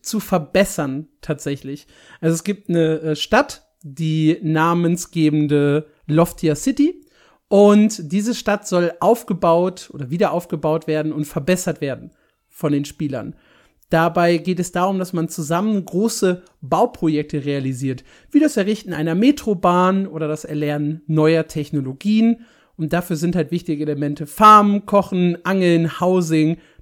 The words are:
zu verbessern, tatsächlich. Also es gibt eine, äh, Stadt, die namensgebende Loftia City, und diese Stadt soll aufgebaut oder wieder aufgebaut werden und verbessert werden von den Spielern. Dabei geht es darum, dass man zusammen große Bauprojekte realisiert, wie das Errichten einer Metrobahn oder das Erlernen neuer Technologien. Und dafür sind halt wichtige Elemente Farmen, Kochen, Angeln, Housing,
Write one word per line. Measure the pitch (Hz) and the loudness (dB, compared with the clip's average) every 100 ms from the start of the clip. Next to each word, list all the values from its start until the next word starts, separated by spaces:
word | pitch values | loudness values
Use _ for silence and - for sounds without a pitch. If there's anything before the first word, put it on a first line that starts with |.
zu | - 220 | -8 -8
verbessern, | - 185 147 185 196 - 143 135 156 _ | -2 -4 0 0 0 -2 -6 -8 -12 _
tatsächlich. | - 143 - 143 135 143 _ _ - - | -10 -8 -8 -10 -10 -14 _ _ -20 -4
Also | 165 165 | -2 -2
es | |
gibt | - 202 - | -2 -6 -2
eine, | 170 160 160 | 0 0 0
äh, | 160 151 | -4 -6
Stadt, | - 214 294 - _ _ | 0 0 0 -6 _ _
die | 151 139 160 156 156 - | -16 -6 -2 2 2 2
namensgebende | 160 160 165 170 170 175 - 170 151 151 151 147 143 147 151 _ - | 0 0 2 2 0 -2 -4 0 2 2 2 2 2 0 -4 _ -2
Loftia | 151 170 - 160 | 2 2 0 -2
City, | 147 - 277 294 359 _ _ _ _ _ | -2 -2 0 0 -2 _ _ _ _ _
und | 202 208 208 214 - 156 | 6 6 6 4 0 -4
diese | 185 214 240 | -4 -2 -4
Stadt | - 208 - | -2 -4 -2
soll | 180 175 - | 0 0 0
aufgebaut | 180 240 - 180 175 170 180 185 - | 2 2 0 -2 2 2 0 -4 -14
oder | - 131 | -12 -6
wieder | 165 208 | -2 0
aufgebaut | 165 175 160 151 160 160 | -2 -6 -4 -2 -2 -2
werden | 156 156 | -4 -2
und | 151 151 | -4 -6
verbessert | - 139 180 185 - | -4 -2 -2 -2 -6
werden | 143 123 - - _ _ _ | -8 -8 -14 -20 _ _ _
von | - 156 | -6 -2
den | 143 143 | -2 -4
Spielern. | - 147 131 110 - _ _ _ _ _ | -6 -6 -6 -10 -14 _ _ _ _ _
Dabei | 165 170 170 170 170 | 0 2 2 2 0
geht | 170 180 | -2 -4
es | 175 | -4
darum, | 175 185 190 | -2 -2 -2
dass | 180 | -4
man | 175 160 | -4 -4
zusammen | - 151 170 208 208 | -6 -4 -2 0 -2
große | 160 175 226 - 185 180 - _ | -4 -2 -2 0 -2 -2 -8 _
Bauprojekte | 135 165 247 - 165 151 151 151 | -4 0 0 0 -2 -2 -2 -6
realisiert, | 139 143 131 127 135 127 - _ _ | -4 -4 -4 -4 -6 -6 -12 _ _
wie | 294 | 2
das | 302 233 | 2 2
Errichten | 196 214 - | -2 -2 -6
einer | 156 165 170 | -4 -2 2
Metrobahn | 247 294 - 185 185 180 185 190 196 | 2 2 -2 0 2 4 4 2 -2
oder | 156 151 | -4 -6
das | 151 - | -6 -6
Erlernen | 151 147 147 147 160 - | -4 -2 -2 -4 -6 -2
neuer | 156 156 165 160 | 2 4 4 0
Technologien. | 156 143 147 131 135 202 220 226 233 - _ _ - | -6 -6 -4 -6 -6 0 2 2 0 -6 _ _ -8
Und | 156 | -4
dafür | 175 175 165 | -4 -2 -4
sind | 170 180 | -2 -2
halt | 160 | -2
wichtige | 175 175 147 | -4 -6 -6
Elemente | 151 139 147 147 147 | -4 -4 -4 -6 -8
Farmen, | - 214 214 202 202 202 | 6 8 8 6 0 0
Kochen, | 202 185 185 180 170 | 0 0 0 0 0
Angeln, | 180 190 180 170 165 - | -2 0 2 2 0 -2
Housing, | 180 185 165 160 156 165 - _ | 0 0 0 2 2 -2 -8 _